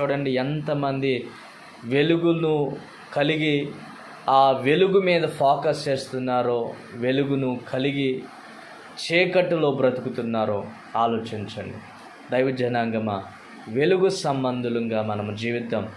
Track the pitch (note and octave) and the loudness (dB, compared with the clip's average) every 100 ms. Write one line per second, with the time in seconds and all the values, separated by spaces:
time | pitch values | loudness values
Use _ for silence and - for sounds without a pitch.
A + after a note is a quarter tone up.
0 | C#3+ C#3+ C#3 B2+ C3+ D3+ D3 D3 C#3 C3+ | -2 0 0 0 0 -2 -2 -2 -2 0
1 | C3+ B2 - - - - - - A#2 C#3 | 0 -2 -4 -14 -20 -20 -20 -14 0 2
2 | D#3+ E3+ E3+ E3 D#3+ D3+ D3 D3 - - | 4 4 4 2 2 2 0 -4 -12 -18
3 | - D3 D3 D#3+ D3+ C#3+ C#3+ - - - | -6 0 0 2 2 0 -2 -10 -16 -18
4 | - - - C3+ C3+ B2+ B2+ D#3 G3 F#3+ | -18 -6 4 6 6 4 4 4 6 4
5 | F#3 E3+ D#3 - C#3 D3 D#3 D3 D3 C3 | 4 2 2 2 2 4 2 -2 -2 -2
6 | - C3 B2+ B2 A#2+ A#2+ A#2 - - B2+ | -2 -6 0 0 2 0 -2 -8 -14 -4
7 | B2 C3 C#3+ C#3 C3 B2 - C3 C#3 C#3 | 0 2 2 0 0 -4 -4 -2 0 0
8 | C3+ C3 - - - - - - - - | 0 -2 -8 -18 -20 -20 -20 -20 -18 -10
9 | - E3 F3+ F3+ F3 E3+ D3 C3 C3 B2 | 0 2 4 2 2 2 2 4 2 2
10 | B2+ A2+ A#2 A2+ G#2+ G2+ G2+ - - A2 | -4 -4 -2 0 0 -2 -6 -14 -6 0
11 | A#2 A2+ A2 G#2+ G2+ G#2 F#2+ - - - | 2 0 -4 -8 -8 -10 -10 -12 -16 -20
12 | - - - B2 C3+ B2+ B2 A#2+ A2+ A2 | -20 -16 -2 0 2 0 0 0 0 -2
13 | A2 G2 - - - - - A2+ D#3 F#3+ | -2 -4 -6 -16 -20 -18 -6 0 2 4
14 | F#3+ F#3 D#3 C3+ C3 B2 A#2+ A#2 A#2 A2 | 2 0 -2 0 -2 -2 -2 -2 -2 -2
15 | A2 G#2 G#2 G#2 A#2 A#2+ A#2 A2 G2 | -2 -2 -4 -4 -4 -4 -2 -4 -4